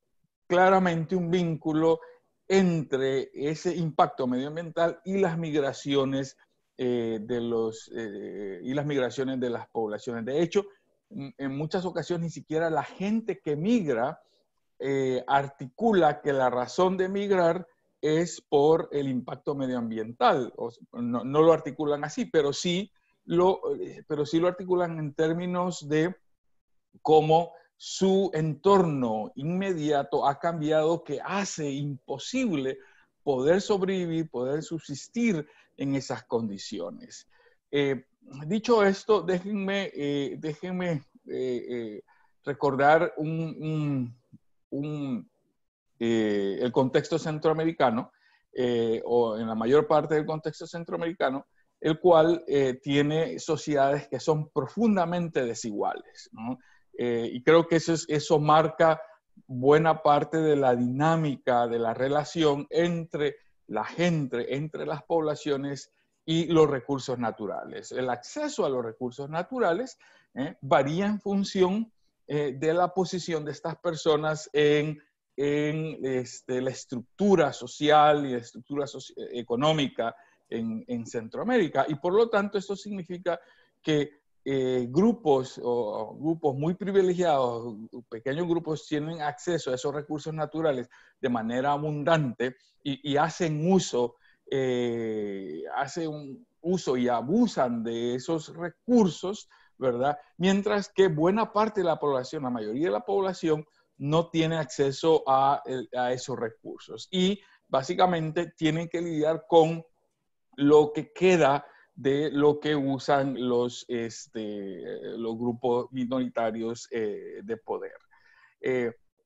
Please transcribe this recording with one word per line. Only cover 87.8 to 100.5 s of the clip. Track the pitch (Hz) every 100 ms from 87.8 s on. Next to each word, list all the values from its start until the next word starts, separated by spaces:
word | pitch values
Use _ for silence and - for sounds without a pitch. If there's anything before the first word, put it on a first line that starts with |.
| 110 123 -
pequeños | 113 131 147 175
grupos, | 170 160 156 -
tienen | 151 156 165
acceso | 147 - - 170 139
a | 127
esos | 151
recursos | 143 147 151 160
naturales | 156 151 156 160 131 117 - _ _
de | 135
manera | 120 113 123 139
abundante | 143 151 147 147 165 139 107 127 - _ _
y, | 143 135 151
y | 139
hacen | 160 - 170 151 165
uso, | 190 - 123 120 - _ _ -
eh, | 135 131 123 120 117 113 107 104 98 95 78 76 120
hacen | 139 175 160
un | 151 139 127 _ _
uso | 165 185 - 131
y | 123
abusan | 120 120 214 226 - 127 120
de | 113 117 120 127
esos | 131 165 151 160
recursos, | 170 - - 240 190 - 180 214 - _ _ -
¿verdad? | 131 120 135 147 - -
Mientras | 185